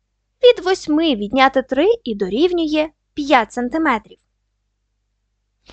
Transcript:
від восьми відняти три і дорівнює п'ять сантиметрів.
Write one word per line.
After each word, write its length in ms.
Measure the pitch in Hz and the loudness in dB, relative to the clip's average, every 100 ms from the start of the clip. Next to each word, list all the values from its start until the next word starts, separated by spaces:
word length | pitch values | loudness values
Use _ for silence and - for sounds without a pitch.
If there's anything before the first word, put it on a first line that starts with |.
| _ _ _ _ | _ _ _ _
від 220 | 494 440 349 | 4 4 0
восьми 500 | 381 - 302 330 220 | -4 -2 0 0 -2
відняти 460 | 202 262 269 269 | -2 2 2 2
три 260 | 262 262 370 466 | -2 0 0 0
і 120 | - 202 | -4 -6
дорівнює 760 | 190 214 359 349 311 302 311 _ _ | -4 0 0 0 -4 -2 -4 _ _
п'ять 400 | - 277 269 220 | -10 0 0 0
сантиметрів. 640 | - 247 320 311 220 - - _ _ _ _ _ _ _ _ _ _ _ _ _ _ _ | -6 -6 -4 -2 -4 -6 -20 _ _ _ _ _ _ _ _ _ _ _ _ _ _ _